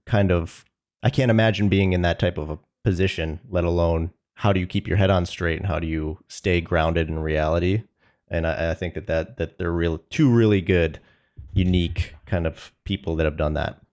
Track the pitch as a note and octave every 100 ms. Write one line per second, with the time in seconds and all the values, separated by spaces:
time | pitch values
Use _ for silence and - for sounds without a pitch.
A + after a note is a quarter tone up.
0 | - G#2+ F#2+ F2 E2+ - - _ _ _
1 | B2+ - B2+ A2 A2 F#2+ G#2 G2 F#2+ F2+
2 | F2 E2 F2+ E2 D2+ D#2 _ _ G#2+ F2
3 | F#2+ - D#2+ D#2 - F2+ E2+ F2 E2+ E2
4 | E2+ - _ - G#2 F#2+ F2+ G2+ - G2+
5 | F#2+ F#2 F2 - E2+ D#2 F#2 D#2+ E2 D#2+
6 | D#2 D#2 - - G2+ F2 E2 E2+ D#2+ E2
7 | D#2 D#2+ D#2 D2+ D#2 E2+ F2 G#2+ - _
8 | _ _ - E2+ E2 - E2 D#2+ G#2 F2+
9 | D#2 D#2+ D#2+ - E2 - F2 E2+ E2+ D#2+
10 | - - C#3+ A#2 A2 G2 F2 F2+ D#2+ -
11 | _ _ _ - - F#2+ F2+ F2+ E2+ E2+
12 | - - - F2+ E2 - - _ - G2
13 | - D#2+ D#2 D#2 D2+ D2+ - - _